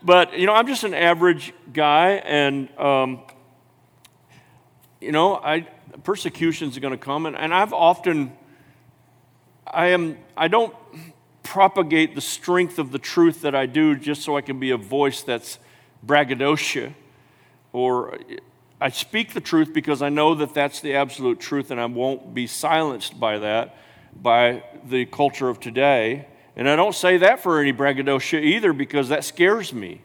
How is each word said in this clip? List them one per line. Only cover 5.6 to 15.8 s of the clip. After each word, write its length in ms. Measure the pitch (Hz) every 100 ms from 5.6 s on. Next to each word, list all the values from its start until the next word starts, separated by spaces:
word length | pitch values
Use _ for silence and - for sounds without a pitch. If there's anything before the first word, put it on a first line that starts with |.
| 165 - - -
persecution's 720 | 160 196 160 - 165 160 156 127
gonna 180 | 135 131
come, 300 | 139 143 160
and, 100 | -
and 160 | 160
I've 200 | 180 214
often, 600 | 156 170 175 185 156 135 - _ _ _ _ _ _ _ _ _ _ _ _ -
I 220 | - 175
am, 300 | 180 165 147 - -
I 120 | 165
don't 260 | 214 233 - - - - _ _ _
propagate 720 | - 190 196 - 165 160 160
the 60 | 139
strength 580 | - - - 180 180 175
of 140 | 139
the 60 | 131
truth 440 | - - 170 151
that 120 | 151
I 120 | 139 131
do 300 | 135 156 139
just 260 | 120 143
so 140 | - 143
I 40 |
can 200 | 139 135
be 100 | 131
a 60 | 123
voice 460 | 98 135 143 -
that's 360 | - 120 - - _ _